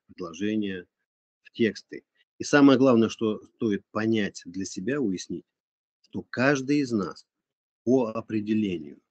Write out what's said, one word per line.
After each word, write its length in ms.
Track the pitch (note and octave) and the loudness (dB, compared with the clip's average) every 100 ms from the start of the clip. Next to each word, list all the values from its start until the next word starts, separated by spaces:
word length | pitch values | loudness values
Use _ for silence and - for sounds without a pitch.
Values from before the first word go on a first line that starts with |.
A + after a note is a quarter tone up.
| _ | _
предложения, 760 | - E2+ E2 G#2 G#2+ G2+ F#2 F2 _ _ _ _ _ | -14 -14 -6 -4 -4 -4 -8 -14 _ _ _ _ _
в 80 | _ | _
тексты. 520 | - G#2+ F#2+ - D2 - _ _ - | -2 -2 -2 -12 -18 -18 _ _ -14
И 60 | |
самое 340 | - D3 C#3 B2+ | 2 6 8 8
главное, 320 | C3+ A#2 G#2+ | 6 6 4
что 320 | - A2 G2+ - | 0 -4 -4 -10
стоит 280 | _ G#2+ G2 - | _ -2 -2 -4
понять 500 | G#2+ A2 A2 F#2+ - | -4 0 0 -2 -6
для 200 | F2+ F#2 | -12 -10
себя, 340 | F2+ F#2+ F#2+ D3 | -10 -8 -4 -2
уяснить, 460 | G#2+ F2+ - - - _ _ _ _ _ | -2 -4 -8 -12 -14 _ _ _ _ _
что 240 | _ G2+ - | _ -12 -8
каждый 500 | A#2 C3+ C#3 C3 D3 | 0 0 0 0 -2
из 120 | B2+ | 0
нас 340 | A2 D#2+ - _ _ _ _ _ _ | -2 -4 -8 _ _ _ _ _ _
по 240 | A#2 C3 A2 | 0 2 0
определению, 920 | A2+ - G#2+ G#2 A2 G#2 E2+ D2 - _ | -6 -6 -4 -2 0 0 -4 -10 -18 _